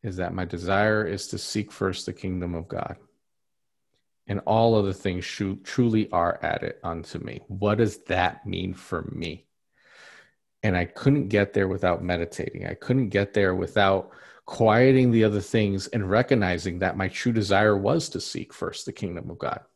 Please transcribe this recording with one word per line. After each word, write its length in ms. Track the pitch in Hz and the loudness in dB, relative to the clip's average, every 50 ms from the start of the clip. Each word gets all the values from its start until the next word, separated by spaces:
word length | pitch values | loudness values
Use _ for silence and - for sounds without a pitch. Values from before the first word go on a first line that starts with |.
is 140 | - 110 90 | -8 -8 -6
that 180 | 92 90 90 87 | -4 -4 -4 -4
my 100 | 92 90 | -4 -4
desire 600 | 85 - 85 90 87 98 98 107 110 107 107 107 | -4 -6 -6 -2 0 2 4 4 4 2 2 0
is 220 | 82 98 - - - | -2 -4 -6 -6 -8
to 100 | - 101 | -8 -8
seek 340 | - - - 107 104 - | -8 -4 -4 -4 -4 -6
first 320 | - - 98 95 92 - - | -6 -4 -2 -2 -2 -4 -8
the 80 | - | -10
kingdom 420 | 87 - - 95 90 90 90 87 87 | -10 -8 -6 -6 -4 -4 -4 -4 -6
of 140 | 82 82 - | -6 -8 -6
God. 280 | 87 85 - - - - - _ _ _ _ _ _ _ _ _ _ _ _ _ _ _ _ _ _ _ _ _ _ _ _ | -8 -8 -6 -8 -10 -14 -18 _ _ _ _ _ _ _ _ _ _ _ _ _ _ _ _ _ _ _ _ _ _ _ _
And 140 | - 101 95 | -6 -6 -4
all 340 | - - 107 113 113 117 113 | 0 2 2 4 4 4 4
other 180 | 107 98 98 | 4 2 0
things 320 | 92 - - 101 90 92 87 | -4 -2 -4 -4 -4 -4 -6
shu-, 360 | - - - 104 98 95 - - | -8 -6 -4 -4 -4 -4 -8 -10
truly 460 | - - - 123 117 110 110 104 - | -6 0 2 2 4 4 2 0 2
are 260 | - 87 85 85 82 - | 0 0 0 0 -2 -2
added 320 | 78 78 76 - - - - - | -4 -4 -4 -2 -4 -8 -8 -8
unto 360 | - 85 82 82 - - - - | -8 -8 -8 -8 -10 -10 -12 -10
me." 220 | - - - - - - | -10 -10 -12 -14 -12 -12
What 300 | 95 95 101 104 104 107 | -6 -2 0 2 4 4
does 200 | 117 104 - - _ | 2 2 0 -6 _
that 420 | - 90 90 90 92 - - - | -2 0 2 2 0 -2 -4 -10
mean 280 | 101 92 90 92 92 90 | -8 -6 -4 -4 -6 -8
for 280 | - - - 92 82 - - | -10 -10 -8 -6 -6 -6 -8
me? 360 | - 80 82 82 76 - _ _ _ _ _ _ _ _ _ _ - - - - - - _ _ _ _ _ _ _ _ | -8 -8 -8 -8 -8 -12 _ _ _ _ _ _ _ _ _ _ -20 -20 -20 -20 -20 -20 _ _ _ _ _ _ _ _
And 140 | - 107 90 | -2 0 2
I 80 | 87 87 | 0 0
couldn't 440 | - - - - 143 143 147 131 98 | -2 -6 0 2 4 4 4 2 2
get 240 | 104 101 101 98 - | 2 2 2 2 2
there 140 | 104 98 92 | 0 0 0
without 340 | 98 95 - 90 87 85 | 0 0 2 0 0 0
meditating. 640 | - 90 87 85 85 85 - - - - - 87 90 | -2 -4 -2 -2 -4 -6 -6 -8 -8 -8 -8 -8 -8
I 80 | 85 82 | -8 -8
couldn't 340 | - - - 123 135 127 98 | -8 -2 0 0 2 2 2
get 260 | 95 101 98 98 - | 2 0 0 2 2
there 200 | 104 98 92 92 | 2 2 2 2
without 560 | 92 87 87 - 107 101 98 98 95 - - - - - - - - _ | 0 -4 0 2 4 4 4 4 2 0 -6 -16 -20 -20 -20 -20 -20 _
quieting 640 | - - - 113 110 107 117 127 131 135 131 127 123 | -16 -2 2 4 6 6 8 6 6 6 6 6 6
the 140 | 117 113 110 | 6 6 4
other 160 | 107 104 101 | 4 2 0
things 480 | 90 - - 113 104 98 98 95 98 - | -2 0 0 2 2 2 0 -4 -4 -4
and 220 | - 113 98 92 | -4 -4 0 2
recognizing 680 | 98 113 123 - 139 117 98 90 87 82 82 95 87 87 | 2 2 4 4 2 2 2 0 0 -2 -4 -6 -4 -2
that 160 | 95 92 - | -2 -2 -2
my 120 | 98 95 90 | -2 -4 -4
true 240 | - - - 123 | -4 -2 -2 0
desire 440 | 117 113 104 92 98 98 107 107 104 | 0 0 2 4 4 6 6 6 4
was 340 | 98 98 107 151 170 156 - | 4 2 0 0 0 -2 -4
to 100 | - 87 | -8 -8
seek 320 | - - - - - _ | -8 -8 -10 -10 -10 _
first 320 | - - - - - - - | -10 -10 -10 -8 -8 -10 -12
the 80 | - | -12
kingdom 380 | - - - 90 87 85 - - | -10 -8 -8 -8 -8 -8 -10 -12
of 80 | - - | -12 -8
God. 220 | - - - - - _ _ | -6 -6 -6 -8 -12 _ _